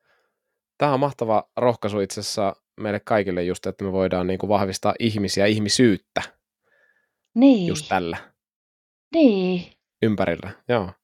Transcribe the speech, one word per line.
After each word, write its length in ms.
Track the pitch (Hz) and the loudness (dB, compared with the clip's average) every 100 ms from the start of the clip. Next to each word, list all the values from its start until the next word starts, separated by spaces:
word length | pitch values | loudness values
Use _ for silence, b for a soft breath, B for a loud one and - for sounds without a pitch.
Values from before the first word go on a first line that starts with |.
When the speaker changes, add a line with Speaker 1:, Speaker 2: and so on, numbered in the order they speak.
| _ _ _ _ _ _ _ - | _ _ _ _ _ _ _ -4
Speaker 1:
Tää 140 | 147 | 0
on 60 | 135 | 0
mahtava 440 | 143 135 113 107 - - | -2 -4 -2 -2 -2 -2
rohkaisu 440 | 123 117 104 104 | -2 0 -4 -4
itse 200 | 98 - | -4 -6
asiassa 360 | 101 - 98 - _ - | -8 -4 -4 -6 _ -10
meille 200 | 107 104 | -6 -6
kaikille 420 | - 113 95 90 | -2 0 0 -2
just, 240 | 87 90 95 | -2 -4 -6
että 180 | 92 | -6
me 80 | 98 | -4
voidaan 340 | 92 92 90 90 | -2 0 0 -2
niinku 220 | 95 98 | -4 0
vahvistaa 460 | 101 98 95 107 - | 0 -2 -4 -2 -2
ihmisiä, 480 | 113 107 98 - 101 | -2 -2 -2 0 2
ihmisyyttä 760 | 107 104 - 123 92 _ - - _ _ _ _ _ _ _ _ _ _ | 2 0 4 4 4 _ -8 -8 _ _ _ _ _ _ _ _ _ _
Speaker 2:
Niin. 320 | 226 269 240 170 | 4 6 6 2
Speaker 1:
just 220 | - - | -4 -2
tällä 280 | 95 87 82 - _ _ _ _ _ _ _ _ | -2 -2 -6 -12 _ _ _ _ _ _ _ _
Speaker 2:
Niin. 580 | 330 285 196 185 185 - _ _ - | 4 4 4 0 -4 -6 _ _ -2
Speaker 1:
ympärillä. 480 | 113 98 90 85 95 - - | 0 0 -2 -4 -8 -12 -2
Joo. 220 | 120 90 - | -2 -2 -10